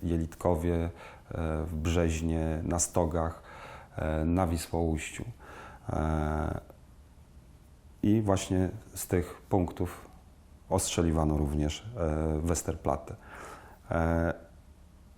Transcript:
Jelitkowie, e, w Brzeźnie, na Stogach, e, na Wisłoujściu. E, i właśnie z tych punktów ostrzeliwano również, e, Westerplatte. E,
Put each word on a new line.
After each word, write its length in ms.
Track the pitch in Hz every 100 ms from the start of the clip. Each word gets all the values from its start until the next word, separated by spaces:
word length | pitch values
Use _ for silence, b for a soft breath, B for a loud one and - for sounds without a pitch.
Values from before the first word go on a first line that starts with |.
Jelitkowie, 720 | 87 82 80 - 90 85 87 85
e, 60 | 85 - B B - - 82 78
w 100 | 78
Brzeźnie, 880 | 78 78 82 85 80 80 80 80 80
na 160 | 82 87
Stogach, 640 | - - 85 82 80 - B B B B B -
e, 280 | 78 78
na 220 | 78 87 90
Wisłoujściu. 760 | 85 - 85 82 80 - - - - B B B B -
E, 720 | 78 78 78 76 78 78 - - - - - - - - - - - - - - -
i 200 | 104 107
właśnie 460 | 107 95 - 92 92 104 -
z 120 | - -
tych 280 | 90 85
punktów 720 | - - 101 85 - 90 - - - - - - - -
ostrzeliwano 680 | 95 - - 85 80 78 76
również, 500 | 73 73 73 - 113 120
e, 440 | 82 78 80 78
Westerplatte. 760 | 82 82 - 78 - 71 - - B B B B B B -
E, 440 | 85 82 82 82 - - - - - - - -